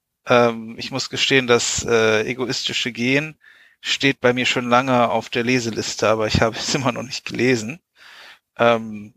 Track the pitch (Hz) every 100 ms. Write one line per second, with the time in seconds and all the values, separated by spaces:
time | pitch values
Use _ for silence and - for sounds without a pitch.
0 | _ _ - 123 120 113 110 117 - 135
1 | - 127 - 135 123 120 - - - 113
2 | 110 107 113 123 120 131 - 120 127 113
3 | 123 143 156 - _ - _ _ - -
4 | 139 - 123 123 117 131 120 120 135 123
5 | 117 113 - 123 117 127 113 104 - -
6 | 107 110 107 - 113 107 - 151 123 113
7 | 135 - - - 123 120 107 165 _ _
8 | - - - - _ - 117 117 113 107
9 | 104